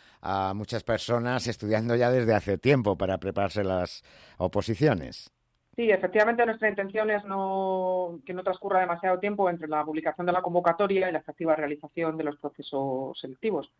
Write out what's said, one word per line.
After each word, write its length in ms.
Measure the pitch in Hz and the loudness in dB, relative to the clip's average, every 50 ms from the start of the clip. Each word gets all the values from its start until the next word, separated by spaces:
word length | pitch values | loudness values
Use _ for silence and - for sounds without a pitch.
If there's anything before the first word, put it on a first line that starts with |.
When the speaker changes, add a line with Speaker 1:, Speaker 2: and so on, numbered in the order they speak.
| - - _ _ | -20 -20 _ _
Speaker 1:
a 320 | - 85 98 98 95 95 98 | -6 -4 -2 0 0 -2 -2
muchas 280 | 104 107 - 120 110 - | -4 -6 -6 -6 -4 -2
personas 640 | - 113 104 - - 120 120 117 123 127 127 - 117 | -2 -2 -2 0 0 0 0 0 0 -2 -2 -2 -4
estudiando 480 | 117 - - 104 110 107 110 117 120 | -6 -4 -2 0 0 2 2 2 2
ya 140 | 120 123 120 | 4 4 4
desde 220 | 127 131 120 110 110 | 4 4 4 4 4
hace 240 | 104 - 101 98 90 | 2 2 0 -2 2
tiempo 400 | - 127 147 131 110 104 95 82 | 4 4 4 4 4 2 0 2
para 200 | 98 92 95 90 | 0 0 0 -2
prepararse 440 | - 98 95 101 101 95 - 104 101 | -2 -2 -2 0 0 0 0 0 0
las 400 | 95 95 90 90 87 - - - - - - - - - - | 0 0 0 0 -2 -6 -10 -20 -20 -20 -20 -20 -16 -6 -2
oposiciones. 920 | 82 92 - 101 98 - 113 - 143 156 120 87 69 64 - - - - _ _ _ _ _ _ _ _ _ | -2 0 0 0 -2 -2 0 2 2 2 2 2 -2 -8 -12 -16 -18 -20 _ _ _ _ _ _ _ _ _
Speaker 2:
Sí, 140 | - 240 220 | -2 2 4
efectivamente, 540 | 202 185 190 180 185 220 214 226 233 226 233 | 4 4 2 2 4 4 4 4 4 2 2
nuestra 220 | 233 220 226 220 214 | 2 2 0 0 0
intención 420 | 202 202 196 196 196 214 214 214 | 0 0 -4 -4 -2 -2 0 0
es 140 | 214 202 202 | 0 0 -2
no, 960 | 202 196 196 196 190 190 196 190 190 190 185 185 185 185 185 180 175 175 160 - | -4 -4 -2 -2 0 0 0 0 0 0 0 0 0 0 0 -2 -4 -6 -10 -10
que 80 | - 185 | -10 -8
no 100 | 180 185 | -6 -4
transcurra 380 | 196 180 180 - 196 196 185 | -4 -4 -4 -2 0 2 2
demasiado 360 | 185 180 170 170 - 185 185 180 | 2 2 0 0 0 0 0 0
tiempo 320 | 185 202 208 202 196 180 | 0 -2 0 2 2 0
entre 200 | 175 170 156 151 | 0 -2 -4 -4
la 160 | 156 151 151 | -2 -2 -2
publicación 420 | 156 156 156 160 170 151 - 175 175 | -2 -4 -4 -2 -2 -2 -2 0 0
de 60 | 175 | 0
la 80 | 185 | 0
convocatoria 680 | 180 180 170 175 175 175 170 - 208 196 196 185 185 185 | 0 0 0 2 2 2 2 2 2 2 2 2 0 0
y 40 | 165 | -2
la 60 | 156 | -4
efectiva 360 | - - 151 - 165 165 156 | -6 -8 -10 -4 0 0 0
realización 640 | 151 156 143 151 147 - 147 - 170 165 160 160 160 | 0 0 -4 -6 -8 -12 -12 -8 -4 -4 -4 -2 -4
de 80 | 160 | -4
los 100 | 151 147 | -4 -6
procesos 840 | 143 - 147 - - 143 - - 139 135 139 131 131 135 - 123 - | -6 -8 -10 -10 -12 -12 -8 -4 -4 -4 -2 -4 -4 -6 -8 -10 -12
selectivos. 540 | - 131 127 - - 220 202 151 - - _ _ | -12 -14 -10 -6 -4 -2 -2 -4 -4 -8 _ _